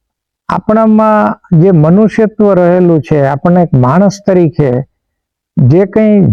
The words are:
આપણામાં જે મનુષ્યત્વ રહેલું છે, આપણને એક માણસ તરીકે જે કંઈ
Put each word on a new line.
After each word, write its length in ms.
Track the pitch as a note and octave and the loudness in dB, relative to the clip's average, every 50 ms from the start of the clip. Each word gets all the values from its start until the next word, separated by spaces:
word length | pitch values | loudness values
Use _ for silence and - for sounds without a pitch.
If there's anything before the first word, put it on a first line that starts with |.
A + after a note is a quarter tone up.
| _ _ _ _ _ _ _ _ _ - | _ _ _ _ _ _ _ _ _ -8
આપણામાં 1080 | - F3 - - G#3+ A3 A3+ A3 A3 G#3+ A3 A3 G#3+ G#3+ G#3 G#3 - - _ - F3+ D#3+ | -8 -6 -4 -2 -2 0 0 0 2 2 2 2 0 0 -2 -2 -4 -8 _ -2 0 2
જે 100 | D#3+ G3 | 2 2
મનુષ્યત્વ 840 | F#3+ D#3+ D3+ D#3 E3+ G3 A3 G#3 - - A3 G#3 G#3+ - A3 G3+ G3 | 2 2 2 2 2 2 0 0 0 -2 -4 -2 -2 -2 0 0 0
રહેલું 480 | F3+ F3+ E3+ F3 F3+ F3+ F3 E3 D#3 | 0 0 0 0 0 0 0 0 -2
છે, 180 | C3+ - D#3 D3+ C#3 | -2 -2 -2 -2 -2
આપણને 380 | C3+ C#3 C#3 - F3+ F3 F3+ F3 | -2 -4 -4 -2 -2 0 0 0
એક 100 | D#3 - | 0 0
માણસ 420 | C3 B2 B2 C#3 F3 G3+ G3 F#3 - - - | 0 0 0 0 0 0 -2 -2 -4 -4 -2
તરીકે 440 | F#3+ F3+ F3 D#3+ - - D3+ C3+ B2 B2 C#3 - _ _ _ _ _ _ _ _ _ _ _ _ - - | 0 0 0 -2 -2 -2 -2 -2 -2 -4 -6 -8 _ _ _ _ _ _ _ _ _ _ _ _ -4 -2
જે 280 | C#3+ A#2+ C#3 F3 G3+ | 0 2 2 2 0
કંઈ 380 | G3 G3 A3 A3 G#3+ G#3 G3+ F#3+ - | 0 -2 -2 0 0 2 2 0 0